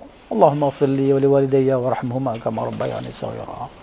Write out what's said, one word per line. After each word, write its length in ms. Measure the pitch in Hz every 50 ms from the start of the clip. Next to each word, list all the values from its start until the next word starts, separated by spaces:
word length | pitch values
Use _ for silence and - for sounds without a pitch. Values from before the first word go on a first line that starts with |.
| - - - - - -
"Allahumma 400 | - 220 180 151 143 147 147 139
salli 420 | - - 143 135 135 135 135 135
wa 80 | 139 135
liwalidayya 560 | 135 139 139 139 139 135 139 135 131 131 135 127
warhamhuma 560 | 120 131 117 - - 123 123 131 135 127 113 117
kama 320 | - 123 113 113 120 120
rabbayani 400 | 113 107 - 135 - - - -
shaghira." 580 | - - - - - 58 - - - - - - - -